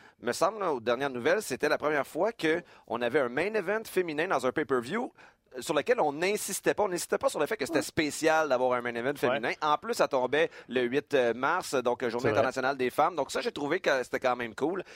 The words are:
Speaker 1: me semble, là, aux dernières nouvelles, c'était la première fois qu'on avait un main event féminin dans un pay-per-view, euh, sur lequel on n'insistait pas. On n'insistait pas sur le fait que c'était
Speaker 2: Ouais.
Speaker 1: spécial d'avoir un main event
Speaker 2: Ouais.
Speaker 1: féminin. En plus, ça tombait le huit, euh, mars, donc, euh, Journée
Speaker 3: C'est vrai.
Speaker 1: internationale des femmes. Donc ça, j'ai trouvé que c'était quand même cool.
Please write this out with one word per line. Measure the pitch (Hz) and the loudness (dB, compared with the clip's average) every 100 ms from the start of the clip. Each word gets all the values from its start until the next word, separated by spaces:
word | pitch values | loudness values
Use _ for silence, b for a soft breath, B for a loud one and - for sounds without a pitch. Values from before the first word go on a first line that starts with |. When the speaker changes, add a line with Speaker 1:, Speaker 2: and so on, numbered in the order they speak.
| B B | B B
Speaker 1:
me | 117 | -4
semble, | 120 165 214 | 0 0 0
là, | 190 | -2
aux | 135 | -2
dernières | 113 120 143 | 0 0 -2
nouvelles, | 123 120 196 | -2 0 0
c'était | - 131 147 | 0 -2 0
la | 147 | 0
première | 143 151 131 | 0 -2 -2
fois | 151 202 | -2 -4
qu'on | - 156 165 170 - - 117 | 0 0 0 -2 -16 -8 -4
avait | 120 139 | 0 2
un | 123 | 0
main | 123 185 | 0 -2
event | 220 175 202 | -2 -2 -4
féminin | - - 175 147 175 | -2 -2 -2 -2 0
dans | 156 127 | 0 2
un | |
pay-per-view, | 143 147 131 117 208 247 B B B _ 131 | 0 0 0 0 -4 -6 B B B _ -10
euh, | |
sur | - | -2
lequel | 151 139 240 | 0 2 2
on | 156 | 2
n'insistait | 143 180 208 - 196 - | 0 0 0 -4 -2 0
pas. | 143 | 0
On | 208 | 0
n'insistait | 175 - 202 | -2 -2 -2
pas | 269 | 0
sur | 190 | 0
le | 147 | -2
fait | 220 | -2
que | |
c'était | 131 160 | -2 -2
Speaker 2:
Ouais. | |
Speaker 1:
spécial | - - 151 - 156 160 156 | 0 0 -2 0 2 4 4
d'avoir | 127 127 | 2 2
un | 123 | 0
main | 120 | -2
event | 120 120 | -4 -4
Speaker 2:
Ouais. | 147 | 0
Speaker 1:
féminin. | 123 135 120 180 | 0 0 -2 -2
En | 151 151 | 0 0
plus, | 220 | 0
ça | 233 139 | 0 2
tombait | 135 123 143 160 B B | 2 2 2 0 B B
le | 120 | 0
huit, | 123 135 - | 0 0 2
euh, | 143 120 | 2 2
mars, | 117 135 175 - | 2 0 0 0
donc, | 143 123 120 | 0 2 0
euh, | 123 | 0
Journée | 117 | 0
Speaker 3:
C'est | 123 | 2
vrai. | 107 | 2
Speaker 1:
internationale | - 127 127 139 | 2 0 -2 0
des | 123 | 0
femmes. | - 156 170 | 2 2 0
Donc | 135 | -4
ça, | 247 | -4
j'ai | 240 | -4
trouvé | - 143 143 | -4 -2 0
que | 170 139 | 2 0
c'était | 123 127 | 0 -2
quand | 127 123 | 0 0
même | 120 | -4
cool. | 104 143 185 - | -2 -2 -2 -8